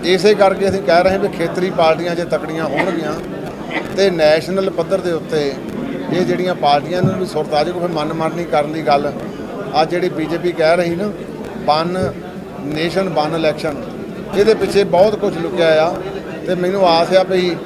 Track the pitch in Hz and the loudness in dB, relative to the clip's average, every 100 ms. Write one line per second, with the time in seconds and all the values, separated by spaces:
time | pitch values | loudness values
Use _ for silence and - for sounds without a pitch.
0 | 165 185 196 202 196 190 196 190 175 170 | 2 4 4 6 4 4 0 0 4 4
1 | 185 196 202 - 165 165 185 160 160 160 | 4 2 -2 -2 -4 0 -2 2 4 4
2 | 175 170 170 156 156 160 160 - 185 170 | 0 -4 -2 -2 -4 -4 -4 -2 -2 -2
3 | 151 160 - - - - - - - - | -4 -6 -8 -10 -10 -10 -8 -8 -6 2
4 | 196 175 151 160 156 190 190 - 165 185 | 2 4 4 4 2 0 0 -2 0 0
5 | 175 160 143 160 143 131 - - - - | 0 -4 -2 -2 -2 -4 -8 -6 -6 -6
6 | - 170 180 175 180 175 147 147 147 180 | -4 0 0 0 0 2 4 2 2 0
7 | 185 190 185 151 151 151 156 175 175 156 | 2 0 -2 -4 0 0 0 -2 -2 -2
8 | 151 160 160 160 170 156 147 156 151 143 | -4 -2 -2 -4 -2 0 0 -2 2 2
9 | 143 135 - - - - - 143 160 175 | 2 -4 -8 -10 -10 -10 -4 0 0 0
10 | 180 147 156 165 175 165 156 175 170 170 | -2 -2 -4 -2 -2 2 2 4 2 0
11 | 208 - - - - - - 151 170 185 | -4 -6 -10 -10 -10 -6 0 0 0 -2
12 | 135 - - - - - 139 151 170 170 | -2 -4 -12 -12 -12 -10 -6 -4 -2 0
13 | 190 160 151 165 156 151 160 143 - - | 0 0 -2 0 0 0 -4 -6 -10 -10
14 | - - - - 208 220 190 190 196 175 | -10 -10 -4 2 4 4 2 2 2 4
15 | 208 202 196 165 170 180 165 156 160 - | 2 2 -2 -2 -4 0 4 4 2 -2
16 | - 196 - 160 156 180 180 196 185 165 | -8 -10 -10 -10 -4 -2 0 2 4 4
17 | 170 190 185 190 180 165 | 4 4 4 2 0 -2